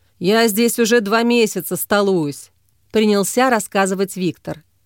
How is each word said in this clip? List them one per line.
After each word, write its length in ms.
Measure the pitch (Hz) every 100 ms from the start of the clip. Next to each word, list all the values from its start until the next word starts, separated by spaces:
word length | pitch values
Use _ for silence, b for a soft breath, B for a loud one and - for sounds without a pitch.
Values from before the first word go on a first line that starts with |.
| _ -
«Я 280 | 180 220 233
здесь 300 | 202 233 233
уже 220 | 226 240
два 240 | 202 226
месяца 520 | 233 240 220 - - 175
столуюсь», — 760 | - 208 202 185 147 143 - _ _ _ _
принялся 580 | 220 214 202 190 - 262
рассказывать 680 | 226 - 202 196 190 196 -
Виктор. 460 | 180 - - 151 _ _